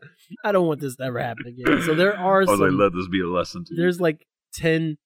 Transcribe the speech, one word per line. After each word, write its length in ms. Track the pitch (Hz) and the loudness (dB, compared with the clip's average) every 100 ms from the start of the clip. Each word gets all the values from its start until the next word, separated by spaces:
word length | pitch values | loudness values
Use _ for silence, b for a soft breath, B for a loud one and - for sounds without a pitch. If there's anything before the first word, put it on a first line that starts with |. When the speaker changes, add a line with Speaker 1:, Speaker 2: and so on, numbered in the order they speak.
| - | -12
Speaker 1:
<laughs> 300 | _ - - 214 | _ -20 -6 0
I 60 | |
don't 160 | 190 170 | 2 2
want 120 | 143 | -2
this 140 | 143 123 | -6 -8
to 60 | |
ever 160 | 131 120 | -6 -6
happen 280 | 123 117 120 | -6 -8 -12
again. 340 | 123 156 143 | -4 0 0
So 140 | 165 156 | 2 2
there 200 | 196 202 | 2 2
are 220 | 185 190 | 2 4
Speaker 2:
I 80 | 190 | 4
was 80 | 202 | 4
like, 100 | 196 | 4
Speaker 1:
some, 80 | 95 | 4
Speaker 2:
"Let 160 | 98 | 2
this 140 | 87 87 | 0 -2
be 140 | 95 | -2
a 60 | 87 | 0
lesson 380 | 90 90 92 - | -2 -2 -8 -8
to 80 | |
you." 80 | 165 | -2
Speaker 1:
there's, 180 | 180 175 | 0 0
like, 280 | 165 156 _ _ _ - | -2 -2 _ _ _ -4
ten 420 | 165 160 160 151 | 0 0 -2 -6